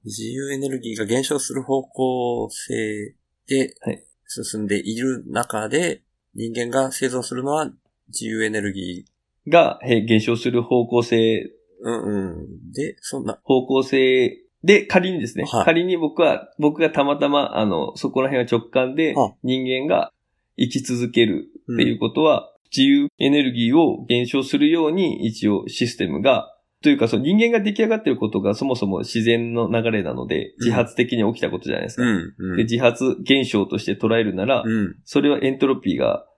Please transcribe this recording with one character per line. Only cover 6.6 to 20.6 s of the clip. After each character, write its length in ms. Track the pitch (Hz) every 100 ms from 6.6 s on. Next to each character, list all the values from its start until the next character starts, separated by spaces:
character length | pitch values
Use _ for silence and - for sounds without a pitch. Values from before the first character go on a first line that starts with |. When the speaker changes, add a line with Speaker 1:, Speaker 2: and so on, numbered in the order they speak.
| 117
Speaker 1:
が 220 | 127 131
生 160 | - 131
存 140 | 127
す 120 | 120
る 100 | 127
の 80 | 135
は 200 | 151 151 - _ _ _
自 160 | - 110
由 180 | 110
エ 60 | 110
ネ 100 | 107
ル 140 | 101
ギ 320 | 95 90 90 -
ー。 60 | _ _ _ -
Speaker 2:
が、 260 | 170 151 -
え 140 | 131 117
ー、 80 | 110
減 160 | 110
少 160 | 110 117
す 120 | 123
る 140 | 123
方 240 | 120 127 120
向 160 | 120
性。 480 | 120 113 113 110 - _ _ _
Speaker 1:
う 100 | 117
ん 120 | 117
う 400 | 104 104 95 80
ん。 280 | - - -
で、 240 | - 147 -
そ 180 | - 139
ん 60 | 110
な。 120 | -
Speaker 2:
方 240 | - 131 127
向 160 | 135
性 560 | 131 135 131 131 127 - _ _
で、 220 | 170 202 -
仮 260 | 190 180
に 80 | 180
で 80 | 117
す 100 | -
ね。 60 |
Speaker 1:
は 200 | 143 -
い。 20 | 170
Speaker 2:
仮 200 | 165 180
に 120 | 175
僕 240 | 156 156
は、 280 | 160 - - -
僕 220 | 147 151
が 80 | 160
た 140 | 151
ま 140 | 139 143
た 80 | 143
ま、 300 | 143 135 -
あ 80 | 107
の、 280 | 85 67 -
そ 120 | 131
こ 120 | 131
ら 80 | 131
辺 160 | 139 123
は 40 |
直 200 | 117 -
感 260 | 131 127 143
で、 180 | 160
Speaker 1:
は 180 | 143 107
あ。 40 | -
Speaker 2:
人 200 | 127 131
間 300 | 127 131 143
が 200 | 180 - _ _ _ _
生 220 | -